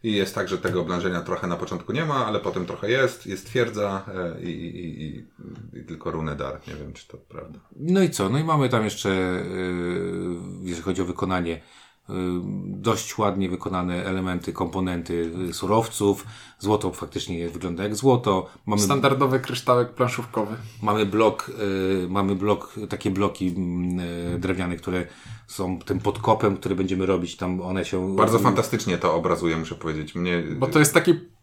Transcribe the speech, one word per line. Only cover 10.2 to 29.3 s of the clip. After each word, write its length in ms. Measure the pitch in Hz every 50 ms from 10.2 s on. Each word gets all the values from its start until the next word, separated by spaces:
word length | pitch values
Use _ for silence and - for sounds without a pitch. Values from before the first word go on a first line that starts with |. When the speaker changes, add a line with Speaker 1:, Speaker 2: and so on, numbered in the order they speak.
| 92 90 87 87 92 92 92 90
Speaker 2:
jeżeli 200 | 92 90 87 82 -
chodzi 180 | 98 90 92
o 40 | 92
wykonanie, 560 | 87 90 - 98 92 92 90 87 85 85 78 - - - - - _ _ _ _ -
e, 40 | 98 92 92 90 90 90 90 98 98 98 95
dość 520 | 95 95 98 98 113 113 110 - - -
ładnie 320 | - 104 101 95 98 98 90
wykonane 560 | 90 90 - - 92 90 90 90 87 87 92
elementy, 480 | 98 92 95 92 92 90 87 - - 82
komponenty, 760 | - 95 82 - 95 92 90 90 87 85 - 87 85 85 82 82 92 92 87
e, 40 | 85
surowców. 720 | - - 90 104 113 113 - - - 104 101 98 - - 110 - - - - - _
Złoto 320 | - 101 104 104 98 92
faktycznie 580 | 87 - 85 76 - - - - 90 82 85 85
wygląda 340 | 85 87 90 90 87 85 98
jak 120 | 104 107
złoto. 540 | 104 131 135 127 120 123 104 95 92 90 - - - _
Mamy 160 | - 104 104
Speaker 3:
Standardowy 580 | 101 95 - 135 127 135 131 131 143 131 131 127
kryształek 500 | 127 - 120 120 - - 123 123 120 120 -
planszówkowy. 640 | - 127 120 - - 117 - - 113 104 101 110 113 - - - -
Speaker 2:
mamy 240 | 107 107 104 107 107
blok, 460 | 98 95 107 113 107 98 - - - 95 110 104 98 95 95 95 95 98 95 92
e, 20 |
mamy 280 | 87 95 101 98 98 101
blok, 380 | 92 98 104 101 98 - - - 107 104 -
takie 220 | - 92 - 101
bloki, 360 | 95 95 101 95 98 - 92 90 85
mm, 420 | 98 92 87 87 87 90 90 90 90 87 85 85 85 87 87 87
e, 40 | 87
drewniane, 360 | 85 92 92 90 90 87 87
które 300 | 80 - - 92 92 90 - - - - - - - -
są 320 | - - - 95 92 92 85
tym 200 | - - 101 -
podkopem, 580 | - 101 - - - 120 110 - - 104 95
który 180 | 95 - 92 95
będziemy 300 | 87 95 92 95 92 95
robić, 320 | 92 95 90 87 87 -
tam 240 | - 95 90 92 92
one 240 | 90 92 92 95 87
się 300 | - - 92 92 95 95
Speaker 1:
Bardzo 240 | 98 110 110 113 110
fantastycznie 580 | 101 120 98 104 110 - - 110 - 104 87
to 160 | 85 - 90 80
obrazuje, 420 | 85 82 90